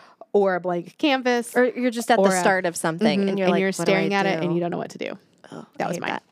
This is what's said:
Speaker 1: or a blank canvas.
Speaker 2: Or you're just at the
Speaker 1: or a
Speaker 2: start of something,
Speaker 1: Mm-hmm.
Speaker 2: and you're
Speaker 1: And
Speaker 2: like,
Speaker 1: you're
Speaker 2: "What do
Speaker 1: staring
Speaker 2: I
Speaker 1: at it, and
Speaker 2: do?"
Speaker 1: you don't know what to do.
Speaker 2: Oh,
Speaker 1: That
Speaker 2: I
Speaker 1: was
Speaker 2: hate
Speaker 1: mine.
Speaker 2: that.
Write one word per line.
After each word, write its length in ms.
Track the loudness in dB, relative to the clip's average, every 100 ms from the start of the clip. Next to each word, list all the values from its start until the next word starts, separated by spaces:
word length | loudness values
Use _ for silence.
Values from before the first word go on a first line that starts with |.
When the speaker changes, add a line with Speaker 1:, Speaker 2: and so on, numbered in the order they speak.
| -20 _ -2
Speaker 1:
or 220 | 2 2
a 60 | 0
blank 360 | -2 -4 -6 -2
canvas. 580 | 0 2 2 0 0 2
Speaker 2:
Or 80 |
you're 260 | 2 2 -2
just 200 | 0 2
at 60 | 4
the 60 |
Speaker 1:
or 120 | 4
a 60 | 4
Speaker 2:
start 260 | 2 2 0
of 100 | -2
something, 440 | -4 0 0 2
Speaker 1:
Mm-hmm. 80 | 0
Speaker 2:
and 100 | 0
you're 80 | 2
Speaker 1:
And 60 |
Speaker 2:
like, 80 | 2
Speaker 1:
you're 80 | 0
Speaker 2:
"What 80 | 0
do 60 |
Speaker 1:
staring 320 | 0 2 2
Speaker 2:
I 40 | 0
Speaker 1:
at 80 | 0
it, 120 | -2
and 80 | -2
Speaker 2:
do?" 40 |
Speaker 1:
you 60 | -2
don't 100 | -2
know 80 | -6
what 120 | -8
to 80 | -10
do. 200 | -10 -10 _ _ -20
Speaker 2:
Oh, 160 | -20 -16 -6
Speaker 1:
That 60 |
Speaker 2:
I 40 | -6
Speaker 1:
was 80 | -4
Speaker 2:
hate 40 |
Speaker 1:
mine. 80 | -6
Speaker 2:
that. 120 | -6 -10